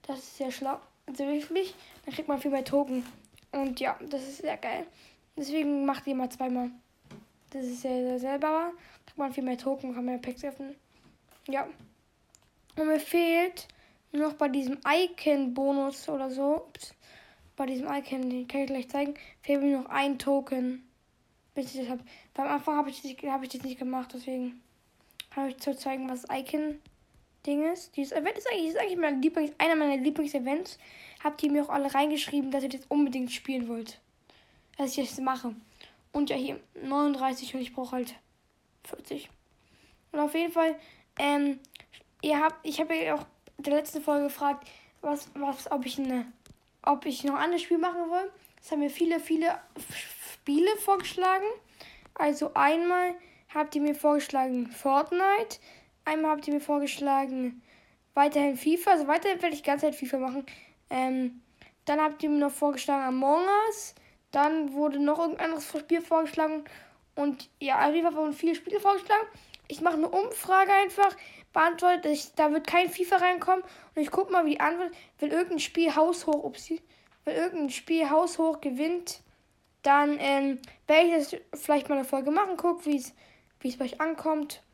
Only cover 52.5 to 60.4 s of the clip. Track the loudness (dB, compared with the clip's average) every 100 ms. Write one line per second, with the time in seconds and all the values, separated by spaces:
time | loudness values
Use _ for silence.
52.5 | 4 4 4 2 2 0 -4 -14 _ _
53.5 | -4 -2 0 0 2 2 2 0 -2 0
54.5 | -2 -4 -4 2 2 2 2 4 2 0
55.5 | -10 -18 -20 _ _ -4 0 0 0 0
56.5 | -2 0 0 0 -2 2 2 0 -4 -4
57.5 | -6 _ -20 _ _ _ 2 4 4 2
58.5 | 2 0 2 4 4 4 2 2 0 -2
59.5 | -2 -2 2 0 -2 -4 -2 -2 -6